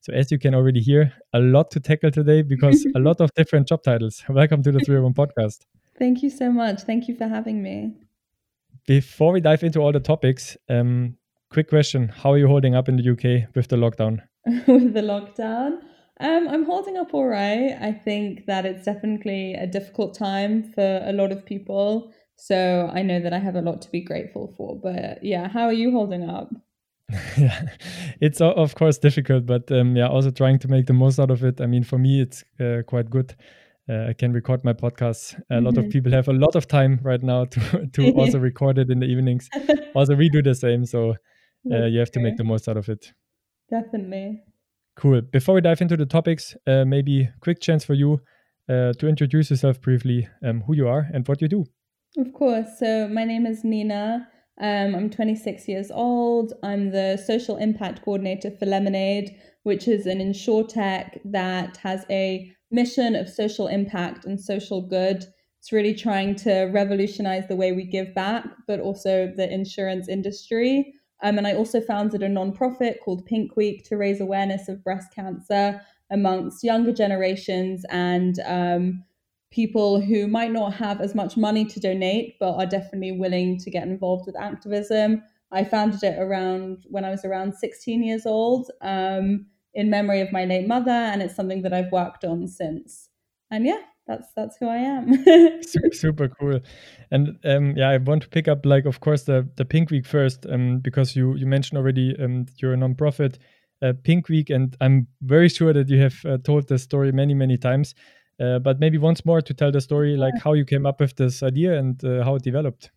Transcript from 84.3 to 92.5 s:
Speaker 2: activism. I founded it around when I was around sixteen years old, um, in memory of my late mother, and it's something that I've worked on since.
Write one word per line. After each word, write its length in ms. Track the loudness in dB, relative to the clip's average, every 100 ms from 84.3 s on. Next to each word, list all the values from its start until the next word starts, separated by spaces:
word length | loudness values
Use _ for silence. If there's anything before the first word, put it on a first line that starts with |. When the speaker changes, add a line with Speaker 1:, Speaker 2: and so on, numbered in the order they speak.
| -12
Speaker 2:
activism. 840 | -12 -12 -8 -6 -2 0 0 0 _ _ _
I 120 | -4
founded 400 | -2 0 0 0
it 160 | -4 -2
around 640 | -4 -4 -4 -6 -8 -12 -10
when 160 | -8
I 60 | -6
was 160 | -8 -6
around 300 | -6 -6 -8
sixteen 480 | -10 -10 -6 -4
years 240 | -2 -4 -2
old, 420 | -2 0 -2 -4 -12
um, 680 | -8 -4 -4 -2 -2 -4 -6 _ _
in 160 | -4 -2
memory 320 | 0 0 -2
of 100 | -2
my 140 | -4 -2
late 220 | -2 0
mother, 240 | -2 0
and 300 | -2 -2 -4
it's 120 | -6 -6
something 280 | -6 -4
that 100 | -4
I've 180 | -4 -2
worked 320 | -2 -4 -8
on 240 | -8 -6
since. 600 | -8